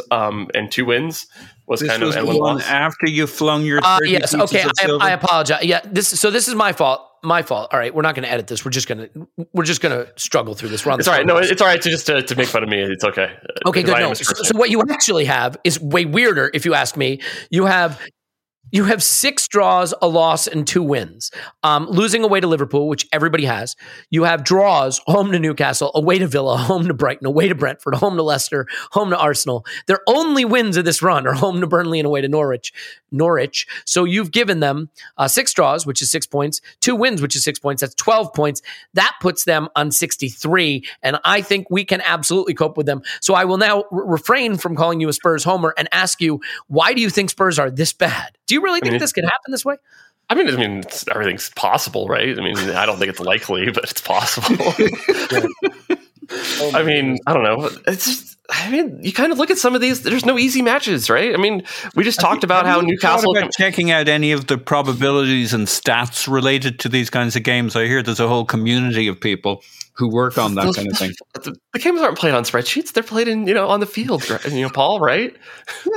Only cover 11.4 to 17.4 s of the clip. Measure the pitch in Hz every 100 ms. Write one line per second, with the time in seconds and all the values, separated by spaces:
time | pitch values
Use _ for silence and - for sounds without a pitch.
11.4 | 185 185 196 170 170 160 - 143 127 127
12.4 | 127 113 107 104 98 95 104 95 95 -
13.4 | - - 180 185 170 120 160 113 - -
14.4 | 202 220 240 220 233 285 - 175 139 131
15.4 | 127 143 175 165 151 175 170 165 247 160
16.4 | 139 147 165 147 127 - 131 135 - -